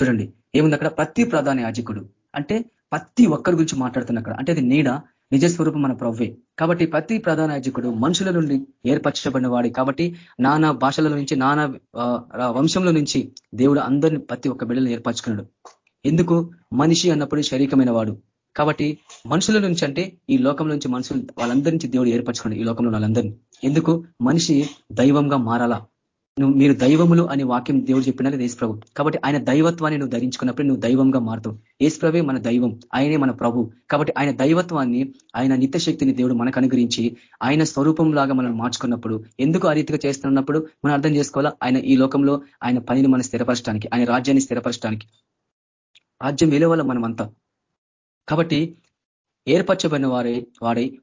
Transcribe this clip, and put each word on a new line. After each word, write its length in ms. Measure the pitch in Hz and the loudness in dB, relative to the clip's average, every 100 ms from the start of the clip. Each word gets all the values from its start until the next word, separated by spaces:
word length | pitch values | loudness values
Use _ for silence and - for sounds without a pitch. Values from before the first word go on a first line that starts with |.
చూడండి 320 | 127 110 104 - _ 139 | 0 0 -4 -12 _ 2
ఏముంది 200 | 156 147 | 2 2
అక్కడ, 120 | 156 | -2
ప్రతి 360 | - - - | -2 -2 0
ప్రధాన 360 | 240 160 139 131 | 0 0 0 -2
యాజకుడు 500 | 113 110 113 104 95 _ _ 143 | -2 -6 -8 -10 -12 _ _ -10
అంటే 300 | 143 214 233 _ _ | -4 -4 -4 _ _
ప్రతి 340 | 151 - - 214 | -10 -2 4 4
ఒక్కరి 300 | 151 180 165 | 4 0 2
గురించి 240 | 156 131 | 0 -2
మాట్లాడుతున్నా 400 | 127 127 120 117 | -4 -4 -4 -4
అక్కడ. 140 | 110 | -4
అంటే 180 | 120 135 | -4 -2
అది 100 | 160 | 0
నీడ, 280 | 123 143 135 139 - _ _ | 2 2 2 -2 -6 _ _
నిజస్వరూపం 500 | 135 170 170 156 147 | 2 2 2 0 0
మన 100 | 139 | -2
ప్రభువే. 460 | 120 120 110 113 - _ - | -2 -4 -2 -4 -6 _ -4
కాబట్టి 260 | 165 175 165 | -2 0 0
ప్రతి 320 | 156 160 220 | -2 -2 -2
ప్రధాన 340 | 175 156 156 | 0 0 0
యాజకుడు 380 | 143 131 127 120 | -2 -4 -4 -4
మనుషుల 400 | 113 135 180 190 | -2 0 0 0
నుండి 320 | 175 151 135 - _ 123 | 0 0 -2 -4 _ -2
ఏర్పరచబడిన 640 | 143 147 - 143 131 127 | 0 -2 -4 -4 -2 0
వాడే. 220 | 120 120 | 0 -2
కాబట్టి 460 | 120 135 135 170 170 - - | -2 -2 -2 -4 -6 -14 -2
నానా 320 | 131 156 156 | 0 2 2
భాషల 360 | 127 135 143 156 | 0 -2 0 0
నుంచి, 280 | 143 139 139 | 0 -2 0
నానా, 380 | 135 151 147 123 - 117 | 0 0 -2 -6 -12 -6
ఆ, 260 | 120 117 - 120 | -4 -4 -6 -6
రా-, 160 | 123 | -4
వంశంలో 400 | 120 160 185 180 | 0 0 2 2
నుంచి 400 | 160 139 135 - - _ 107 | 2 0 -2 -4 -10 _ 0
దేవుడు 240 | 135 143 | 2 2
అందరిని, 400 | 127 143 160 151 | 0 2 2 0
ప్రతి 300 | - 147 139 | -6 -6 -6
ఒక్క 140 | 127 | -4
బిడ్డలను 260 | 117 123 127 | -4 0 0
ఏర్పరచుకున్నాడు. 580 | 117 117 113 - 104 - _ - - _ _ 143 | -2 -4 -6 -6 -6 -8 _ -20 -20 _ _ 0
ఎందుకు? 460 | 160 170 170 170 - _ | 2 4 2 0 -10 _
మనిషి 380 | 127 160 165 180 | 0 2 4 2
అన్నప్పుడు 300 | 147 139 151 | 0 0 -2
శరీరమైన 500 | 143 131 139 135 123 | -2 0 2 2 2
వాడు. 260 | 113 107 107 _ _ _ - | 0 -2 -6 _ _ _ -2
కాబట్టి 400 | 147 147 147 151 - - 117 | -2 0 -4 -6 -14 -18 -4
మనుషుల 320 | 156 208 214 | 0 2 2
నుంచి 260 | 196 170 143 | 2 0 -2
అంటే 320 | 139 190 - - | -2 -6 -8 0
ఈ 80 | 135 | 2
లోకం 320 | 131 143 156 | 2 0 -2
నుంచి 180 | 147 139 | -2 -2
మనుషులు, 360 | 123 123 139 - - | -4 -4 -6 -6 -6
వాళ్ళందరి 340 | 120 131 156 | -2 0 2
నుంచి 180 | 160 123 | 0 0
దేవుడు 200 | 127 123 | 0 2
ఏర్పరచుకున్నాడు 520 | 117 120 113 110 107 | 0 -2 -6 -6 -4
ఈ 20 | |
లోకంలో 280 | 113 113 120 | -4 -2 0
వాళ్ళందరినీ. 440 | 110 107 113 104 - _ _ | 0 0 0 -2 -8 _ _
ఎందుకు? 420 | 135 151 165 170 - - | -2 0 0 -2 -4 -4
మనిషి 480 | 123 165 - 143 156 - - | 0 2 2 0 0 -8 -8
దైవంగా 460 | 104 135 143 143 139 | 2 4 4 2 0
మారాలా. 480 | 113 120 120 117 - _ _ _ _ - | 0 0 -2 -2 -8 _ _ _ _ 0
నువ్వు, 160 | 139 139 | 2 6
మీరు 180 | 143 | 4
దైవములు 500 | - 127 156 170 170 | 6 4 6 6 6
అనే 200 | 170 139 | 4 0
వాక్యం 420 | 127 120 - 135 127 | -2 -2 0 0 2
దేవుడు 180 | 131 | 2
చెప్పినా 260 | 131 123 131 | 0 0 -2
లేదు 120 | 139 | -2
యేసు 160 | 120 - | -4 -4
ప్రభు. 220 | 113 107 - - | -6 -6 -10 -4
కాబట్టి 220 | 147 156 143 | -2 -2 -2
ఆయన 120 | 143 | -2
దైవత్వాన్ని 640 | 117 143 165 170 156 147 | 2 2 2 0 -2 -2
నువ్వు 180 | 131 120 | -4 -4
ధరించుకున్నప్పుడు 500 | 127 - 131 120 143 | -4 -2 -4 -2 -2
నువ్వు 140 | 123 | 0
దైవంగా 380 | 117 131 135 131 | 2 2 4 2
మారుతావు. 380 | 113 113 110 104 _ - | -2 -6 -8 -12 _ -2
యేసు 180 | 147 - | 0 2
ప్రభువే 220 | 165 170 | 0 0
మన 160 | 147 131 | 0 -2
దైవం, 420 | 117 123 123 101 - | 0 0 0 -4 -6
ఆయనే 220 | - 147 151 | -2 0 2
మన 160 | 131 | 0
ప్రభు. 400 | 117 120 120 110 - - | 0 -2 -2 -4 -8 -4
కాబట్టి 220 | 147 151 139 | -2 0 0
ఆయన 140 | 143 | -2
దైవత్వాన్ని, 840 | 120 135 170 180 156 127 123 135 - _ 120 | 2 2 2 0 -2 0 -2 -2 -8 _ -2
ఆయన 200 | 131 127 | 0 2
నిత్య 240 | 135 170 | 0 0
శక్తిని 340 | 160 147 135 | -2 0 0
దేవుడు 200 | 120 127 | 2 0
మనకు 260 | 120 123 123 | 0 0 0
అనుగ్రహించి 580 | 127 123 117 - 117 - _ - | 2 2 0 0 -4 -4 _ -6
ఆయన 200 | 123 151 | 0 2
స్వరూపంలాగా 720 | 156 139 147 156 156 147 135 | 0 0 0 2 2 2 0
మనం 240 | 131 123 113 | 0 -2 -2
మార్చుకున్నప్పుడు, 640 | 120 - 123 117 110 110 - - | -4 -4 -4 -4 -4 -8 -8 -2
ఎందుకు 280 | 143 175 175 | 0 2 2
ఆ 60 | |
రీతిగా 260 | 151 139 147 139 | 0 -2 -2 -2
చేస్తున్నప్పుడు 640 | 135 139 135 135 156 156 _ 143 | -4 0 0 2 -2 -4 _ -2
మనం 80 | |
అర్థం 220 | 143 156 147 | 0 2 0
చేసుకోవాలా. 380 | 139 139 143 - | 0 -2 -2 -2
ఆయన 140 | 127 131 | -2 0
ఈ 180 | 135 131 | 4 4
లోకంలో 460 | 135 139 139 143 - _ | 4 2 2 0 -4 _
ఆయన 140 | - 127 | -2 -2
పనిని 300 | - 131 135 | 0 2 4
మనం 160 | 127 | 2
స్థిరపరచడానికి, 680 | 123 117 123 120 120 107 - | 0 -2 -2 -2 -4 -6 -4
ఆయన 100 | 123 | -2
రాజ్యాన్ని 380 | 120 123 127 139 | 0 0 2 2
స్థిరపరచడానికి. 640 | 135 120 123 117 113 110 - _ _ _ _ _ _ _ _ _ _ - | 0 -4 -4 -6 -6 -6 -10 _ _ _ _ _ _ _ _ _ _ -8
రాజ్యం 260 | 131 139 160 | -6 2 2
వేలే 160 | 143 165 | 4 4
వాళ్ళం 220 | 165 131 | 2 0
మనమంతా. 420 | 123 113 110 107 - _ _ _ _ _ _ _ _ - | -2 -4 -6 -8 -12 _ _ _ _ _ _ _ _ -4
కాబట్టి 480 | 156 165 147 165 - _ _ _ _ _ _ 131 | -2 0 0 -2 -6 _ _ _ _ _ _ 0
ఏర్పరచబడిన 600 | 160 - 185 165 147 135 | 2 2 0 0 0 0
వారే, 400 | 123 120 123 120 _ | -2 -2 -4 -8 _
వాడై 360 | 117 117 131 - | -4 -2 -4 -8